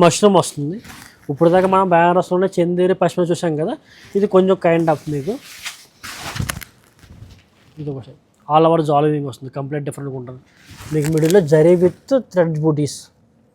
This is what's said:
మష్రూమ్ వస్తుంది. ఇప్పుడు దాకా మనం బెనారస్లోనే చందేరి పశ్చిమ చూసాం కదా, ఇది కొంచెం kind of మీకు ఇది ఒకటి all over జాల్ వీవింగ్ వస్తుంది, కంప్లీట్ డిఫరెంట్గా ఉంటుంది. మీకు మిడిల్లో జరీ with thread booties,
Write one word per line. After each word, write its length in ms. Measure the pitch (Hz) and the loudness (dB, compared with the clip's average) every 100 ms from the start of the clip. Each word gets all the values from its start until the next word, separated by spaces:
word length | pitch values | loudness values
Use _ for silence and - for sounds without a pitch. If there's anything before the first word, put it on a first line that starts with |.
మష్రూమ్ 320 | 175 - 208 185 | 6 6 4 4
వస్తుంది. 340 | - - 143 196 - - - _ - | 0 -4 -8 -10 -14 -20 -20 _ -10
ఇప్పుడు 160 | 143 170 | 0 2
దాకా 140 | 180 190 | 4 2
మనం 120 | 190 190 | 2 2
బెనారస్లోనే 560 | 170 175 175 170 180 190 | 4 4 2 0 -2 -2
చందేరి 400 | 185 170 175 180 185 | -2 -2 0 -2 0
పశ్చిమ 200 | 170 - 170 | -2 -2 -2
చూసాం 220 | 170 175 151 | -2 -4 -4
కదా, 140 | 170 302 _ - - 202 | -6 -8 _ -20 -8 -4
ఇది 100 | 202 | 0
కొంచెం 220 | 185 185 190 | 2 2 0
kind 220 | 175 170 165 | 0 0 0
of 80 | 147 - | -2 -4
మీకు 220 | 147 139 262 - - - - - _ - - - - - - - _ _ _ - - - - _ _ _ - | -6 -6 -8 -12 -18 -18 -18 -20 _ -20 -16 -12 -8 -8 -10 -16 _ _ _ -20 -20 -20 -20 _ _ _ -14
ఇది 80 | 147 | -10
ఒకటి 200 | 135 123 - _ _ - | -10 -14 -20 _ _ 0
all 100 | 151 160 | 2 4
over 120 | 165 151 | 2 2
జాల్ 180 | 143 151 | 2 2
వీవింగ్ 200 | 151 143 | -2 -6
వస్తుంది, 180 | 117 131 143 | -10 -14 -12
కంప్లీట్ 260 | 139 147 143 | -10 -8 -8
డిఫరెంట్గా 280 | 139 139 131 | -10 -12 -12
ఉంటుంది. 200 | 123 131 _ _ - - - | -14 -18 _ _ -20 -20 -6
మీకు 140 | 151 147 | -4 -2
మిడిల్లో 260 | 160 160 196 156 | 0 2 2 4
జరీ 220 | 156 160 180 | 4 4 4
with 160 | 180 - - 269 - | 2 -2 -4 -4 -2
thread 240 | 180 165 151 | -2 -2 0
booties, 320 | 156 147 147 - - _ _ _ _ | -2 -2 -4 -8 -20 _ _ _ _